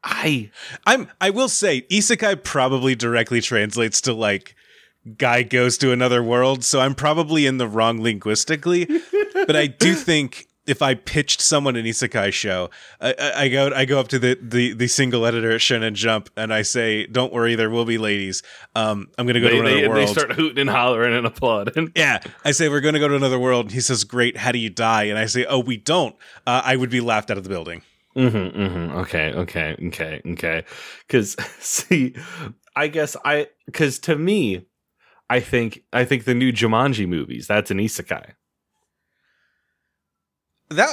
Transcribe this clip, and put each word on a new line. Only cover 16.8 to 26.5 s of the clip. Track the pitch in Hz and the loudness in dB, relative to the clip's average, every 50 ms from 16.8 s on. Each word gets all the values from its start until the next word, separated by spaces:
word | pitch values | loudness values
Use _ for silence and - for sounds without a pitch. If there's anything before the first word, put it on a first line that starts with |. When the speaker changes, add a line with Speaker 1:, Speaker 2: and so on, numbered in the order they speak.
| 117 113 107 107 104 | 0 0 0 -2 -4
Speaker 2:
"Don't | - 107 127 127 120 - | -4 -2 -2 -2 -2 0
worry, | 120 117 117 117 | 0 0 0 2
there | 113 113 110 | 2 0 0
will | 113 117 117 | 0 0 0
be | 117 117 113 | 0 0 0
ladies. | 110 107 104 101 98 95 92 - - - - - - _ _ | 0 0 0 -2 -2 -4 -6 -8 -10 -12 -20 -20 -20 _ _
Um, | 113 110 107 107 101 98 - _ - | -2 0 0 -2 -4 -8 -10 _ -4
I'm | 123 | 0
gonna | 123 120 120 | 2 2 4
go | 117 120 | 4 4
Speaker 1:
They, | 117 | 4
Speaker 2:
to | 113 | 4
another | 113 127 131 - | 4 4 4 4
Speaker 1:
they, | 143 120 | 4 4
Speaker 2:
world." | 113 107 104 104 | 4 4 2 2
Speaker 1:
they | |
start | 104 160 147 - | 2 0 0 0
hooting | - 156 160 156 120 139 | 0 0 0 0 0 0
and | 139 135 | 0 2
hollering | 127 127 123 127 123 113 120 120 117 | 2 2 2 2 2 2 2 2 2
and | 123 117 | 0 0
applauding. | 113 - - 135 123 113 104 101 117 - 156 165 160 _ | -2 -4 0 0 0 2 0 0 -2 -2 -2 -4 -2 _
Speaker 2:
Yeah, | - 156 139 120 - - - - - - | 0 2 2 2 0 -4 -10 -18 -4 -2
I | 147 | 0
say, | 139 - 165 151 | 0 2 2 2
"We're | 143 143 | 2 2
gonna | 131 151 156 151 | 2 2 2 2
go | 151 143 | 2 2
to | 143 | 2
another | 139 139 131 131 123 | 2 2 2 2 2
world," | 123 127 127 120 117 | 2 2 2 2 0
and | 104 | -2
he | 98 127 | -4 -4
says, | 113 - 127 107 - | -2 0 0 -2 -2
"Great, | - 120 123 120 123 123 - | -2 0 0 0 0 0 -2
how | - 127 | -2 -2
do | 123 123 | 0 0
you | 113 107 | -4 -4
die?" | 87 - 113 113 113 110 107 | -4 0 0 2 2 2 0
And | 104 104 107 | 0 -2 -2
I | 110 | -2
say, | 110 110 123 123 | -2 0 -2 0
"Oh, | - 139 131 | 0 0 -2
we | 120 127 123 104 | 0 -2 -6 -6
don't. | _ 139 156 185 151 - - _ - - - - _ | _ 0 0 0 0 -2 -6 _ -20 -20 -20 -8 _
Uh, | 123 | 0